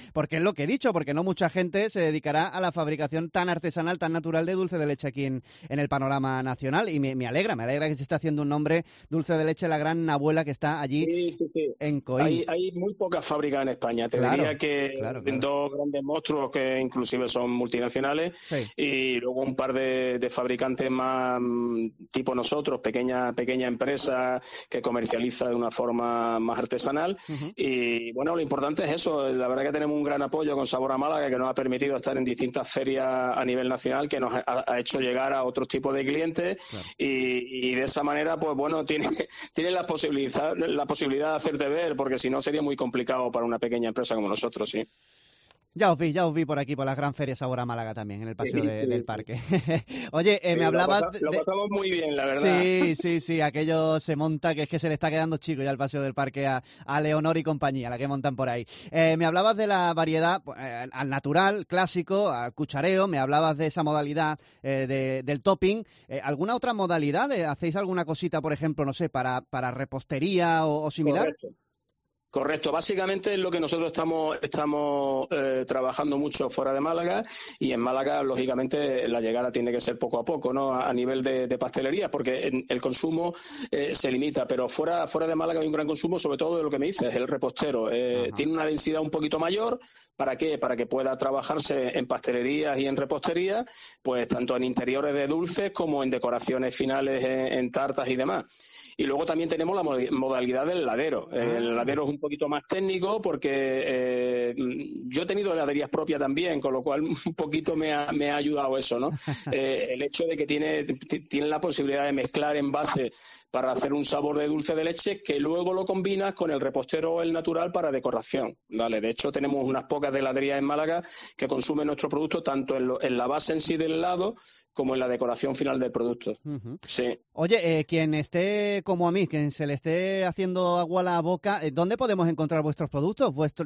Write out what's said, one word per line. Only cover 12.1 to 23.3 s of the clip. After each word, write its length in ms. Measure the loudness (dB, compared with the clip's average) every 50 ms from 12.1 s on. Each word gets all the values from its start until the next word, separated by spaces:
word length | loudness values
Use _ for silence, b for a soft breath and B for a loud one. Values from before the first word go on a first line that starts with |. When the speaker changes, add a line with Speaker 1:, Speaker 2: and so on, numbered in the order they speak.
| 2 4 4
Speaker 2:
Hay, 180 | 4 2 2 0
hay 260 | 0 0 0 -2 -2
muy 200 | -2 -2 -2 -2 -2
pocas 300 | -2 -2 -2 0 -2 0
fábricas 380 | 0 0 0 0 0 0 0
en 60 | 0 0
España. 420 | -2 -2 -2 -2 0 0 0 0
Te 80 | 2 2
Speaker 1:
Claro, 180 | 2 4 4
Speaker 2:
diría 220 | 2 2 0 0 0
que 380 | 0 0 0 0 0 -2 -2 -4
Speaker 1:
claro, 240 | -4 -6 -6 -4
claro. 160 | -2 -2 0 0
Speaker 2:
dos 320 | 0 0 0 0 0 -2
grandes 300 | -2 -2 -2 -2 -2 -2
monstruos 480 | -2 -2 -2 -2 0 0 0 0 0 0
que 300 | 0 0 0 2 2 2
inclusive 480 | 0 0 0 0 0 0 0 0 0 0
son 220 | 0 0 0 0
multinacionales 840 | 0 0 0 0 0 0 0 0 0 0 0 0 0 0 -2 -2 -6
Speaker 1:
Sí. 200 | -8 -8 -4 -4 -4 -4 -4 -4
Speaker 2:
y 440 | -2 -2 0 0 0 0 0 0 0
luego 200 | -2 -2 -2 -2
un 160 | -2 -2 0
par 160 | 0 0 0
de, 460 | 0 0 0 2 2 2 0 0 0 0
de 100 | -2 -2
fabricantes 640 | 0 0 0 0 0 0 0 0 0 0 0 0
más, 500 | 0 0 0 0 0 2 2 0 0 0
mm, 460 | 0 0 0 0 0 0 0 0 -2 -2 -4 -10 -10 -6
tipo 220 | -4 -2 -2 0 0
nosotros, 460 | 0 0 0 0 0 0 0 -2 -2
pequeña, 520 | -2 -2 0 0 0 0 0 0 0 0